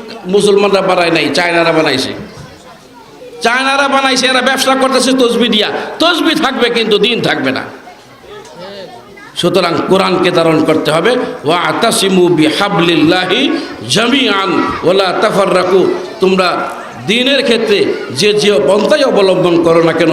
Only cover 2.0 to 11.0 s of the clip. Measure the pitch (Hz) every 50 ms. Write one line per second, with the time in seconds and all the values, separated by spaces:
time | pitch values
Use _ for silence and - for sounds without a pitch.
2 | 123 104 98 98 - - - - - - - - - - - - - - - -
3 | 453 - - - - - - - - 226 240 254 269 269 269 277 277 277 262 269
4 | 277 262 254 - 262 262 254 254 - 262 269 262 - 262 262 262 262 262 254 247
5 | - 269 262 262 247 233 - 208 240 233 208 214 196 156 139 - - - - -
6 | 311 349 349 294 294 330 302 - - 269 254 220 240 233 233 233 220 220 208 196
7 | - 240 233 190 151 143 156 143 131 131 113 113 - - - - - - - -
8 | - - - - - - - - - 320 - - 359 392 403 392 - - - -
9 | - - - - - - - - 165 180 175 190 180 170 160 - - - 180 190
10 | 190 190 180 156 151 175 175 170 165 165 156 156 - 156 156 156 - 151 151 165